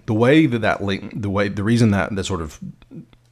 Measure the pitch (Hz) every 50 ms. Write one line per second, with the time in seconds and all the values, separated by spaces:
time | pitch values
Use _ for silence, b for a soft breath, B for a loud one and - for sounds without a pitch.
0 | _ - 110 107 117 127 151 160 160 131 120 110 104 95 - - 98 101 95 -
1 | - - - 123 101 101 95 101 101 101 98 98 98 110 120 120 120 107 98 95
2 | 87 - 104 95 87 - 98 82 80 76 - - 95 95 - - - - - 165
3 | - _ - - _ _